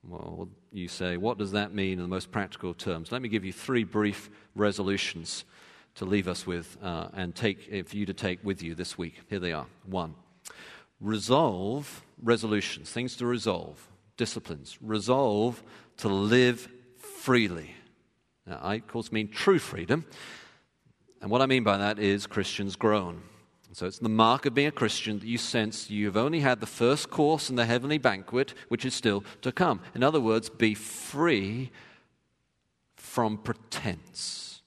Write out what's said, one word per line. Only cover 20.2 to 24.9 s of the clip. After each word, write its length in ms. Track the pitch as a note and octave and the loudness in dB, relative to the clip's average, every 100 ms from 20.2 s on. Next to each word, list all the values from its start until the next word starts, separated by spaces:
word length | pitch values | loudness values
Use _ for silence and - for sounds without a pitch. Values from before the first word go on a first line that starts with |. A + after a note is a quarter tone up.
| - - - _ _ _ _ _ _ _ | -16 -18 -20 _ _ _ _ _ _ _
And 80 | G2+ | 0
what 120 | A2+ | 2
I 60 | C3 | 4
mean 160 | C3 | 4
by 140 | G#2+ G2 | 4 4
that 220 | G2+ G#2+ | 2 2
is 260 | G#2 G2+ - | 2 2 0
Christians 500 | - F#2+ - G2 F2+ | -2 -2 -2 -6 0
groan. 460 | A2+ G#2 F2+ E2+ D#2+ - _ _ _ | 2 2 0 -8 -14 -20 _ _ _
So 120 | F#2+ F2+ | -8 -8
it's 140 | - | -4
the 100 | A#2 | 0
mark 360 | A2 A2+ C3 C#3+ | 6 6 6 2
of 80 | |
being 160 | B2 C#3+ | 2 0
a 20 | |
Christian 480 | D3+ A2+ | 2 0